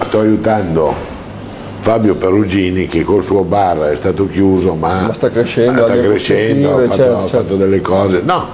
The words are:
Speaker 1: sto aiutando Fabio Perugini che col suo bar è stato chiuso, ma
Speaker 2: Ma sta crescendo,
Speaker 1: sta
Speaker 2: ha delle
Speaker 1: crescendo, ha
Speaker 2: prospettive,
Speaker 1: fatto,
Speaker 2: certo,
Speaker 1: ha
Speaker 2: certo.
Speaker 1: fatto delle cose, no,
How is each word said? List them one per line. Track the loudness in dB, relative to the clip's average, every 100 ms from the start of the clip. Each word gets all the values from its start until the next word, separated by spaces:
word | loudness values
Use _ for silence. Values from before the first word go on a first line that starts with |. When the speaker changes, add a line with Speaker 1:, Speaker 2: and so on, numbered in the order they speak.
Speaker 1:
sto | -2 0
aiutando | 2 2 0 -2 -2 0 0 -2 -8 -14 -16 -16 -14 -14 -14 -6
Fabio | -2 2 2
Perugini | 0 0 2 2 0 0 0 -2
che | -2
col | 0 0
suo | 2 0
bar | 0 0 2 0
è | 0 -2
stato | -2 -2 -2
chiuso, | 0 2 2 0
ma | 0 -2 -2 -2
Speaker 2:
Ma |
sta | -2 -2
crescendo, | 0 -2 0 0 2
Speaker 1:
sta | 2
Speaker 2:
ha |
delle | 2 2
Speaker 1:
crescendo, | 0 0 0 2 2 2
ha |
Speaker 2:
prospettive, | 2 2
Speaker 1:
fatto, | 2
Speaker 2:
certo, | 2 2
Speaker 1:
ha | 0
Speaker 2:
certo. | -2
Speaker 1:
fatto | 0 0
delle | 2 2
cose, | 0 0 2 0
no, | 0 -2 -4